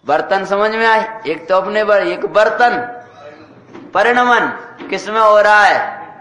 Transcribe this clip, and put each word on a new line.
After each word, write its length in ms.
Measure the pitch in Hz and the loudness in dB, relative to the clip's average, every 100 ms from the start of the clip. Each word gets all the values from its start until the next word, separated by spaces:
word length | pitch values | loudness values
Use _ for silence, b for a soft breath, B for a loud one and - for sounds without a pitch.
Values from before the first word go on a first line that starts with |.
| - | -2
बर्तन 400 | 151 156 196 185 | -2 0 -4 -2
समझ 260 | 196 214 | -2 -2
में 160 | 220 226 | 0 0
आए? 340 | 220 202 - 139 | 0 -2 -10 -8
एक 220 | 156 - | -8 -2
तो 80 | 190 | -2
अपने 260 | 190 208 | 0 -4
बर-, 240 | 208 202 175 | 0 0 0
एक 180 | 180 - | -4 -2
बर्तन 460 | 202 220 - 240 - - - - - - - - - - - - | 0 0 2 0 0 -8 -14 -20 -20 -20 -20 -20 -20 -20 -20 -4
परिणमन 540 | 180 220 247 247 233 - - - - - | 0 2 2 2 2 0 -8 -16 -18 -10
किस 200 | 190 196 | -10 -4
में 120 | 220 | 2
हो 200 | 220 208 | 4 4
रहा 220 | 208 208 | 6 4
है? 440 | 196 156 - - - - | 4 2 -4 -10 -18 -20